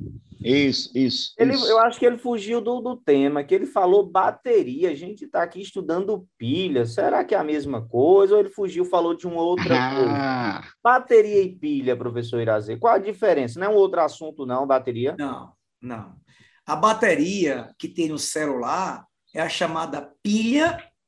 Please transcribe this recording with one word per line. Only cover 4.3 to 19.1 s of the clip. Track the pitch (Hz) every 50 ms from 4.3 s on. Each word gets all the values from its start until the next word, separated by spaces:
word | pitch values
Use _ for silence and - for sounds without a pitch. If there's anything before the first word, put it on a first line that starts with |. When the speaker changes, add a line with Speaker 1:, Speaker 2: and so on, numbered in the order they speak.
| - - _ 254 233 202 143 123 127 151 180 175
Speaker 2:
a | 147
gente | 139 175 190 214 - - -
tá | - 175 175
aqui | 175 - 185
estudando | 202 - - 196 175 151 165 180 196 196 214 185 - _ _
pilha, | _ 117 120 143 180 190 170 139 123 117 113
será | - - - - - - -
que | - 214
é | 190
a | 156
mesma | 151 151 147 139 143 131 113 113 117
coisa | - 120 135 170 190 196 196 190 208
ou | 208
ele | 196 196
fugiu, | - - 196 180 156 170 180
falou | 180 190 175 170 170 170
de | - - 180
uma | 170 165
outra | 165 170 180 180 175 - - 123
Speaker 1:
Ah. | - 262 135 135 131 120 - 139 277 269 262 127 120 104 - 90
Speaker 2:
coisa? | - - - _ -
Bateria | 233 254 254 254 - 240 220 214 214 208 196
e | 190 180 185
pilha, | - 151 151 147 139 131 127 123
professor | 113 117 120 113 120 117 117 123 120
Irazê, | 113 110 107 107 104 107 110
qual | 113 - - -
a | 196
diferença? | 190 214 196 - 226 202 170 143 127 117 117 165
Não | 190 208
é |
um | 214
outro | 202 196 190 190 175
assunto | 156 147 - - 160 156 147 147 135
não, | 123 123 131 139
bateria? | 139 135 131 123 127 117 113 123 139 180 -
Speaker 3:
Não, | 147 135 127 131 123 - _ _ _ _ _ _
não. | 120 127 120 110 98 92 90 - _ _ _ _ _ _ _ _ _
A | - 156
bateria | 156 190 214 220 - 233 202 165 143 151 180 202 202 170 143 131 123 113 - - -
que | - -
tem | - 175 165 156
no | 151 143
celular | - - - 156 156 147 131 123 117 127 156 180 185 165 131 107 - _